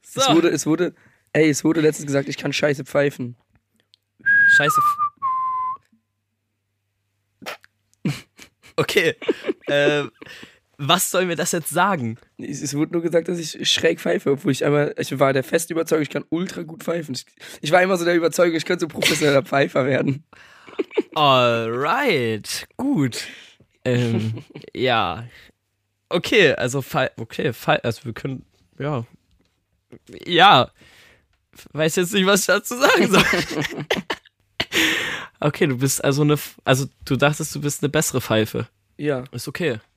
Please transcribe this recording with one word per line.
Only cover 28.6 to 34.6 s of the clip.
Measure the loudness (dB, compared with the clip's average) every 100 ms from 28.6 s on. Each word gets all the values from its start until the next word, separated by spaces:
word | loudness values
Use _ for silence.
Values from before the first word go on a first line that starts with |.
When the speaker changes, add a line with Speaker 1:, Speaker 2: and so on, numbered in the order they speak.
| _ -10
Speaker 1:
ja. | -6 -6 -8 _ _ _ _ _ _ _ _ -20 _ -16 -2
Ja. | 6 8 8 4 _ -20 -20 -20 _ _ _ _ -20 -12
Weiß | -2 0 0
jetzt | 0
nicht, | 0 2
was | 2
ich | 2
dazu | 0 0 0
sagen | 2 4 4
soll. | 4 4
Speaker 2:
<laughs> | 0 -2 -6 -6 -8 -4 -6 -6 -12 _ _ _ -12